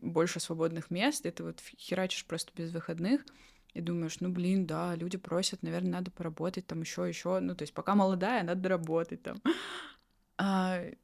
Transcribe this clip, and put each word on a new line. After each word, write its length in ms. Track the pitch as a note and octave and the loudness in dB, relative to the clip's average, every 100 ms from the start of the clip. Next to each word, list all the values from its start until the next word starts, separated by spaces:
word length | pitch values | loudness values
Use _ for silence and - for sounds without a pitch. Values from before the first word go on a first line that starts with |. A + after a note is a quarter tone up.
больше 380 | - E3 E3+ E3+ | 0 2 2 2
свободных 500 | - E3 E3 E3 - | -4 0 0 0 -4
мест, 360 | F3 A#3+ D4+ F3 | 2 2 2 -4
и 40 | |
ты 120 | - | -4
вот 160 | E3 E3 | -8 -10
ф-, 180 | - - | -14 -16
херачишь 480 | - F#3 F#3 - - | -4 0 0 -2 -4
просто 260 | E3 - - | -6 -6 -6
без 160 | E3 | -6
выходных, 480 | E3+ - E3 F3 C#4 - - - - - - | -6 -6 -2 2 2 2 -16 -20 -20 -12 -6
и 60 | |
думаешь: 380 | E3+ E3+ D#3+ - | -2 0 -2 -2
"Ну, 80 | F3+ | -2
блин, 340 | F3+ F3+ F#3+ F3 | 2 4 4 2
да, 300 | D#3 F3 E3+ | 0 0 -2
люди 220 | E3+ F#3 | -2 -4
просят, 420 | - E3+ G3 F#3+ | -2 0 0 -2
наверное, 300 | D#3+ E3 F#3 | -4 0 0
надо 180 | F3+ F3+ | 0 -4
поработать, 560 | - E3 D#3+ E3+ F#3 F3+ | -6 -6 -2 -2 -4 -6
там, 160 | E3 | -6
ещё, 240 | D#3+ - F3+ | -4 -2 -2
ещё". 340 | E3 F3+ F#3 | -2 0 0
Ну, 160 | F3+ F3+ | 0 -4
то 60 | |
есть 140 | D3+ - | -6 -4
пока 180 | D3+ | 4
молодая, 500 | G3+ F#3+ F#3 F#3 B3 | 6 6 4 2 2
надо 160 | E3+ F#3 | 0 0
доработать 600 | F#3 F#3 E3 E3 E3+ - | 2 2 2 0 0 -4
там. 160 | - G#3 C4 F4+ - - - - _ _ _ - | -8 -2 0 0 -4 -10 -12 -18 _ _ _ -2
А, 440 | G3 F#3+ F#3 F#3 - - | 2 4 2 0 -4 -10